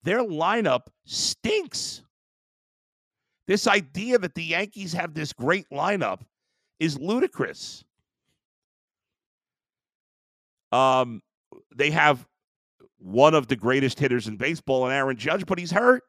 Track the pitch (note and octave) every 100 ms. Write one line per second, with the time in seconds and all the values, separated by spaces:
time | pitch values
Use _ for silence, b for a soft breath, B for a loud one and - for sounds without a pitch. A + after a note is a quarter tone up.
0 | E3 A3 A#3 D#3 E3+ A3+ G3 B2 - _
1 | _ - - - - G#4+ E4 - - -
2 | _ _ _ _ _ _ _ _ _ _
3 | _ _ _ _ - G#3 A#3+ G3+ C#3+ D#3
4 | A3+ A#3+ F3+ E3+ E3 E3 G#3 G#3+ F#3+ E3+
5 | F3 D#3 D3+ - B2 F#3+ - C#3+ E3+ G3+
6 | A#2 F#2+ - _ _ _ _ _ D#3+ C#3+
7 | E3+ A#3 F#4 - B2 - - - _ _
8 | _ _ _ _ _ _ _ _ _ _
9 | _ _ _ _ _ _ _ _ _ _
10 | _ _ _ _ _ _ _ A#2+ C3 B2+
11 | B2 A2+ _ _ _ - _ A#2+ C#3+ D#3+
12 | D3+ C3+ - _ _ _ _ _ - _
13 | F#2 G#2+ D3 D#3+ A#2 B2 A2 C3 C3+ -
14 | C#3 B2 A2 G#2+ C3 E3 - C3 B2+ C3+
15 | C3+ B2 C3 F#3+ E3+ E3+ F3 F3+ B3 B3+